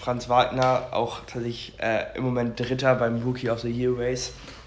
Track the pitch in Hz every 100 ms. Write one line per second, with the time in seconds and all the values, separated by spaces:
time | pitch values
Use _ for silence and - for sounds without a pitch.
0 | - 123 120 123 123 131 127 127 - -
1 | 117 - - 127 117 117 - - 113 110
2 | - - 131 123 120 113 117 131 135 127
3 | 117 117 120 123 120 113 120 120 123 123
4 | 123 127 - - - -